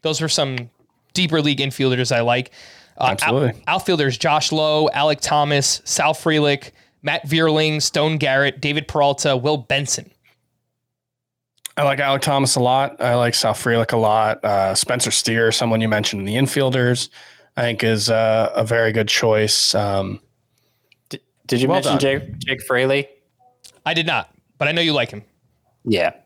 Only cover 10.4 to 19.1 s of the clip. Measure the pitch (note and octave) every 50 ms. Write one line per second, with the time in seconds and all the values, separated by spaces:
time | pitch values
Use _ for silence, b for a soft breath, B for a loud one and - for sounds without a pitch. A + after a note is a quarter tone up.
10.4 | _ _ _ _ _ _ _ _ _ _ _ _ _ _ _ _ _ _ _ _
11.4 | _ _ _ _ _ - _ - D3 C#3 C#3 C3+ C#3+ C#3 C3+ C3+ C3+ - C#3+ C#3
12.4 | C#3 C3 - C#3+ B2 B2 B2+ C3+ C#3 C#3 - - - B2 A#2+ B2 A#2+ A#2+ A2+ -
13.4 | - A#2 A2 - - B2 A#2 A#2 A2+ - - A#2 A2 G#2+ G#2+ A2 A2 G#2+ A2 -
14.4 | - G#2+ G2+ G2 G2 F#2+ F#2+ F#2 - - B2+ A#2+ - A#2 - - - - A2+ A2+
15.4 | A#2 A2+ A2 - B2+ A#2 A2+ A2+ A2+ A2 G#2+ G#2+ G#2 - - G2+ G2 G2 G#2+ B2
16.4 | C#3 B2+ - D3 C3+ C3 B2+ C3 B2 B2 B2 B2 - - B B B B B B
17.4 | B B B - A#2+ A#2+ A2+ G2+ - A2+ A2+ G#2+ G2+ G#2+ A2+ A2 A2+ A2 A2 A2+
18.4 | A2+ - - - A#2 A2 A#2 A2+ A2+ A2 G#2+ A2+ A2 G#2+